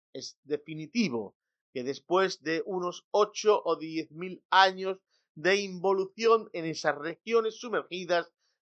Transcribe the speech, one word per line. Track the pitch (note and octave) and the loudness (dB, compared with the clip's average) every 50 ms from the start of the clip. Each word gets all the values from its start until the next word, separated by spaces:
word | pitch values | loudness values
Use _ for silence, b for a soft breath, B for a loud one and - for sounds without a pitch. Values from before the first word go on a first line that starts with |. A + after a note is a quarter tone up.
| _ _ _ | _ _ _
Es | C#3 A#2+ - - _ _ | -14 -14 -14 -16 _ _
definitivo | C3 D3 D3 D3 - D#3+ D#3 D#3 D3 _ A#3 A3+ E3+ B2 A#2 G#2 F#2 _ _ _ _ _ _ _ _ _ | -6 -6 -6 -6 -10 -12 -12 -12 -6 _ -2 0 0 0 -4 -6 -8 _ _ _ _ _ _ _ _ _
que | C3 B2 | -8 -6
después | B2+ C#3 - _ _ E3+ F#3 F#3+ F#3 F#3 - C3 | -6 -6 -8 _ _ 2 2 2 2 -2 -6 _
de | D3+ D#3+ E3 - | -4 -2 -2 -2
unos | - F#3+ F#3 F3 F3+ E3 - _ _ - | -4 -4 -4 -4 -4 -6 -8 _ _ 2
ocho | G3+ G#3 G#3 G#3 - - G#3+ G3+ - - | 2 2 2 0 0 4 4 4 4 4
o | F3 E3 | -2 -2
diez | D3+ D3+ D#3+ D#3+ D#3+ D#3+ D#3 | -2 -4 -6 -6 -6 -6 -6
mil | D3+ D#3 F3+ F#3 F3+ E3+ _ _ | -10 -12 -10 -10 -10 -14 _ _
años | - F#3 F#3+ F#3+ F#3+ F#3 F#3+ F#3+ F#3+ F#3+ _ _ _ _ _ _ _ | 4 6 6 6 4 0 -4 -4 -6 -6 _ _ _ _ _ _ _
de | - D3 F3 G3 | -2 2 2 2
involución | G3+ G3+ G3 F#3 F3+ E3+ F#3+ G3 F#3+ F#3+ F#3+ _ - A3+ A3+ A3+ A3+ G#3+ - - | 4 2 -4 -8 -2 2 2 2 2 0 -4 _ 0 4 4 4 4 2 -4 -8
en | F3+ D#3+ | -6 -4
esas | E3 D#3 D3 - E3 C#3+ | -4 -6 -2 0 0 0
regiones | C#3+ C#3+ E3 E3+ - _ A3 A#3 A#3 A3 A3 G#3+ - | 0 -4 -8 -8 -8 _ 2 2 2 2 2 -4 -6
sumergidas, | - B3 G#3 E3+ C#3 - E3+ F#3 F#3 D#3+ F3 F3 E3 - _ _ _ _ _ _ | -8 -2 -2 -2 -2 -2 -8 -8 -2 0 0 0 0 -2 _ _ _ _ _ _